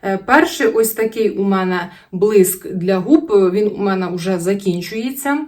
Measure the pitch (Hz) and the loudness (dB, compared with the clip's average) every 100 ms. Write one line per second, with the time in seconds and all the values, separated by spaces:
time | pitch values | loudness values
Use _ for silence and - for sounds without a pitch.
0 | 196 190 - 269 330 - 233 226 220 - | -4 -4 2 2 2 2 0 2 0 0
1 | 220 233 214 - 196 190 185 180 175 - | -4 0 -2 0 0 0 0 -4 -6 -14
2 | _ 185 202 214 185 - - 190 175 190 | _ -2 4 4 4 0 -8 -6 -2 -2
3 | 196 302 311 208 185 185 208 - 202 190 | 4 2 4 2 4 2 -2 -2 -2 -2
4 | 180 180 170 185 170 196 196 175 170 220 | -2 -4 -4 -2 -2 -2 -2 -4 -4 -6
5 | 247 269 277 285 | -6 -6 -4 -4